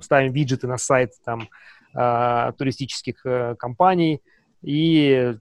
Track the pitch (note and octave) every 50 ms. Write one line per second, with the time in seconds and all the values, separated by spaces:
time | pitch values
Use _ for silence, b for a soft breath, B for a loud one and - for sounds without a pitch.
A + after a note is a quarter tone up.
0 | - - D3+ C#3 C3+ C3 B2 C#3+ D3+ B2 C3 B2+ - B2 B2 A#2+ - - C#3 B2+
1 | B2+ A#2+ - _ _ - A#2 A#2 A2+ - b b b b b b b b - C3+
2 | B2 A#2+ A#2+ A#2 A#2+ A#2+ A#2+ A#2 A#2+ B2+ A#2+ - C#3+ C3+ B2+ - C#3 A#2+ - -
3 | - - A2+ - - C3 B2 B2 B2 A#2+ A#2+ - - B2 B2 - F3+ F#3 F#3+ F3
4 | E3+ D#3+ D#3 C#3 - _ _ _ _ _ _ _ - - C#3+ D3+ D#3+ E3 E3 D#3
5 | D3 C#3 C3+ C3 B2 B2 A#2 A2+